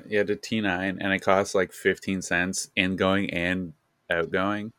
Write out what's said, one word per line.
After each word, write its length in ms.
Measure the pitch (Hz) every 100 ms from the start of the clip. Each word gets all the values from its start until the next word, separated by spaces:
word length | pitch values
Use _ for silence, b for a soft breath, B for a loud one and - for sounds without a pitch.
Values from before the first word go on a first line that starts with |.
| -
you 120 | 104
had 100 | 101
a 80 | 104
T 240 | - 110
nine, 380 | 101 90 95 92
and 100 | 98
it 80 | 95
cost, 340 | - 95 98
like, 200 | 98 90
fifteen 480 | - 98 87 - 95
cents 500 | - 87 92 95 - -
ingoing 520 | 95 92 95 98 98
and 400 | 87 87 92 87 - _ _ -
outgoing. 600 | 87 80 92 98 104 107